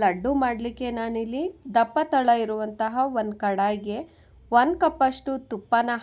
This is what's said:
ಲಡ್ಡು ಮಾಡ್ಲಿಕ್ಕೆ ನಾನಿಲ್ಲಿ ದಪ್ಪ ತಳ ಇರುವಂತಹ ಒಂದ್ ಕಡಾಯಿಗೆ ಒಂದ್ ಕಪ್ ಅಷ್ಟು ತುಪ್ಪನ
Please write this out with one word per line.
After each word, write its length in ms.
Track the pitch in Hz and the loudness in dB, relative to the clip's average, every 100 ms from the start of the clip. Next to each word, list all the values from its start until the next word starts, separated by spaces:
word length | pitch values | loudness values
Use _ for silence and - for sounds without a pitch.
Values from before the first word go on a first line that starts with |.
ಲಡ್ಡು 300 | 208 180 214 277 | 0 0 0 0
ಮಾಡ್ಲಿಕ್ಕೆ 480 | 254 233 233 233 254 233 | 0 -2 -6 -6 -6 -6
ನಾನಿಲ್ಲಿ 460 | 226 226 226 247 349 - 269 220 | -4 -4 -6 -6 -6 -8 -2 2
ದಪ್ಪ 220 | 233 - 311 | 2 0 0
ತಳ 180 | 277 247 233 | 2 4 4
ಇರುವಂತಹ 600 | 220 214 214 214 220 233 269 247 | 2 -4 -6 -4 -4 0 -2 0
ಒಂದ್ 180 | 214 208 | -4 -2
ಕಡಾಯಿಗೆ 560 | 208 196 202 214 208 208 330 - - - - | -2 0 0 0 -4 -8 -10 -16 -20 -20 2
ಒಂದ್ 240 | 240 262 349 | 4 4 2
ಕಪ್ 220 | 370 359 269 | 0 2 0
ಅಷ್ಟು 240 | 262 - 262 - | 0 -6 -6 -6
ತುಪ್ಪನ 400 | 214 196 233 240 233 | -10 0 0 0 -4